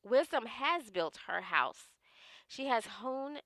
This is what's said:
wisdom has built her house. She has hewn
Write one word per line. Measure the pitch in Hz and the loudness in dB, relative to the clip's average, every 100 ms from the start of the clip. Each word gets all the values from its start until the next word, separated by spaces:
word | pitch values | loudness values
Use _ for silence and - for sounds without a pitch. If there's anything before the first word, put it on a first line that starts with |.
wisdom | 196 254 320 302 226 | 4 4 4 -2 -2
has | 240 285 339 226 | -2 0 0 -2
built | 185 160 - - | -2 -2 -4 -4
her | 175 | -4
house. | 180 160 127 - - _ _ - - - _ | 2 4 2 -2 -20 _ _ -20 -20 -20 _
She | - 269 | -6 2
has | 240 - - | 2 0 -8
hewn | 247 262 277 294 | -6 -6 -6 -10